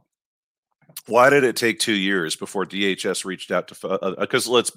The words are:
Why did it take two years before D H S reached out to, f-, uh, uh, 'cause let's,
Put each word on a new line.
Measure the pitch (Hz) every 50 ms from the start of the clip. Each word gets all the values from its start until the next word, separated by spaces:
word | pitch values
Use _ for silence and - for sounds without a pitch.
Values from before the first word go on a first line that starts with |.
| _ _ _ _ _ _ _ _ _ _ _ _ _ _ _ _ _ _ - - -
Why | - 110 120 123 135
did | 139 143 131
it | 123 110
take | - 123 113 110 -
two | - - 110
years | 101 95 98 98 95 82 78 -
before | - 101 - - 101 92
D | 78 90 98 101
H | 98 92 - -
S | 104 92 - -
reached | 98 92 85 - -
out | 101 90 85 -
to, | 98
f-, | - -
uh, | - 92
uh, | - - 95 90 - 101
'cause | - - 113 117
let's, | 113 123 120 110 - -